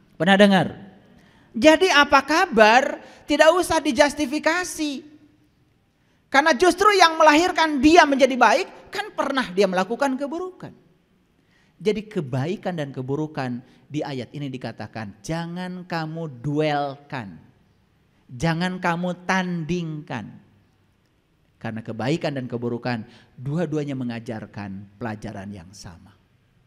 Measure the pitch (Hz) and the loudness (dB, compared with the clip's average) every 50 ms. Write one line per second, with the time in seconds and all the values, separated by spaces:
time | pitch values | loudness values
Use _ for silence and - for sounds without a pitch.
0 | _ _ _ _ 160 185 196 190 208 202 196 180 147 - - - - - - - | _ _ _ _ 2 4 6 8 8 6 6 4 2 0 -4 -10 -16 -20 -20 -20
1 | _ _ _ _ _ _ _ _ _ _ - 226 220 311 320 311 370 370 294 285 | _ _ _ _ _ _ _ _ _ _ -6 4 6 6 6 6 4 4 4 4
2 | 285 285 294 269 262 - 302 339 381 370 254 220 214 214 226 254 277 294 302 311 | 4 6 4 2 2 2 0 0 0 2 4 6 6 8 6 6 4 2 -4 -8
3 | - - - - - - 294 294 311 320 339 359 339 - 330 320 302 302 247 247 | -14 -20 -20 -20 -4 -2 2 6 6 6 6 4 2 0 -2 -2 0 -2 2 4
4 | 294 285 285 294 302 240 285 302 - 302 330 359 359 - - - 311 294 277 247 | 2 2 2 -2 -4 -4 -4 -2 -2 0 0 0 -4 -6 -6 -6 -6 -6 -6 -8
5 | - - - _ _ _ _ _ _ _ _ _ _ _ _ _ _ _ _ _ | -12 -18 -20 _ _ _ _ _ _ _ _ _ _ _ _ _ _ _ _ _
6 | _ _ _ _ _ _ - 262 302 330 302 226 359 349 330 349 403 415 403 370 | _ _ _ _ _ _ 0 2 4 4 2 4 4 2 2 4 4 4 6 6
7 | 349 330 320 320 320 311 294 311 349 359 359 349 320 311 302 269 240 302 330 359 | 4 4 4 6 6 6 6 6 4 2 0 0 0 0 0 2 4 8 8 8
8 | - 285 277 254 277 247 262 247 247 208 226 320 381 - - - - - - 415 | 8 8 6 2 2 2 4 4 4 4 4 2 0 -6 -10 -18 -20 -12 -10 -10
9 | 415 427 - - 294 269 269 269 226 175 180 190 202 190 180 185 190 190 233 233 | -10 -8 -6 -6 -4 -2 -2 -4 -4 -4 0 0 0 0 2 -2 -2 -2 -2 -2
10 | 277 269 262 254 285 254 311 339 370 370 359 - 175 127 - _ _ _ _ _ | -2 -2 -2 -4 -6 -8 -8 -8 -10 -10 -12 -16 -20 -20 -20 _ _ _ _ _
11 | _ _ _ _ _ _ _ _ _ _ _ _ _ _ _ _ 165 208 208 - | _ _ _ _ _ _ _ _ _ _ _ _ _ _ _ _ -4 -2 -2 -2
12 | 214 - - 190 156 127 135 131 139 170 180 - - 202 180 160 143 139 127 135 | -6 -8 -8 -8 -6 -6 -6 -6 -4 -4 -6 -6 -8 -8 -8 -6 -8 -8 -10 -10
13 | 127 131 139 147 156 151 151 151 131 123 123 120 123 _ _ _ _ _ 139 151 | -8 -6 -6 -6 -6 -8 -8 -8 -8 -8 -8 -10 -12 _ _ _ _ _ -8 -8
14 | - - 139 127 110 - - - 143 139 127 123 - 120 110 - 107 107 - 113 | -8 -8 -8 -10 -10 -12 -12 -12 -10 -10 -10 -10 -12 -12 -12 -12 -16 -14 -12 -12
15 | 110 101 98 - - - 160 165 170 170 170 180 180 180 180 180 175 180 175 165 | -14 -14 -16 -16 -10 -8 -8 -8 -8 -8 -10 -10 -10 -10 -12 -12 -12 -10 -8 -8
16 | 160 156 156 165 165 156 131 120 117 147 143 147 156 156 147 143 143 139 135 - | -8 -8 -8 -10 -10 -10 -12 -10 -8 -4 -2 -2 -2 0 0 -2 -4 -4 -8 -12
17 | - _ 147 135 110 95 82 78 - _ _ _ _ _ _ _ _ _ _ _ | -14 _ -12 -12 -12 -12 -14 -18 -20 _ _ _ _ _ _ _ _ _ _ _
18 | _ _ _ _ _ _ 131 120 147 165 160 165 180 185 185 180 185 175 165 170 | _ _ _ _ _ _ -10 -6 -4 -2 -2 -2 -2 -4 -4 -4 -4 -2 -2 -2
19 | 180 180 175 180 180 - 185 190 180 180 175 170 160 143 180 180 170 160 156 151 | -4 -6 -6 -6 -6 -4 -2 -2 -2 -4 -6 -6 -4 -4 -4 -4 -4 -6 -10 -10
20 | 151 - 139 117 98 98 - - - _ _ _ _ _ _ _ _ _ _ _ | -10 -10 -10 -10 -10 -12 -16 -20 -20 _ _ _ _ _ _ _ _ _ _ _
21 | _ _ _ _ _ _ _ _ _ _ _ _ - 113 110 110 110 120 110 110 | _ _ _ _ _ _ _ _ _ _ _ _ -12 -10 -10 -10 -10 -10 -10 -6
22 | 110 131 160 165 170 156 139 135 123 120 123 117 120 120 120 117 - 127 123 113 | -4 -4 -4 -2 -4 -6 -6 -6 -8 -8 -8 -6 -6 -6 -6 -6 -6 -6 -6 -6
23 | 104 - - - _ _ _ - 123 139 147 175 180 151 151 151 147 143 135 131 | -8 -12 -18 -20 _ _ _ -12 -10 -6 -4 -4 -4 -4 -4 -6 -4 -6 -6 -6
24 | 123 120 117 117 113 120 113 107 104 98 - 107 101 101 95 98 101 98 _ _ | -6 -6 -8 -8 -10 -10 -10 -10 -12 -12 -12 -12 -12 -12 -12 -14 -16 -18 _ _
25 | 123 113 107 104 107 104 95 98 95 101 104 98 85 92 101 - - 104 82 85 | -10 -10 -10 -10 -12 -12 -12 -12 -14 -14 -14 -16 -16 -20 -20 -20 -20 -20 -20 -20
26 | 92 - _ _ _ _ _ _ _ _ _ _ _ | -20 -20 _ _ _ _ _ _ _ _ _ _ _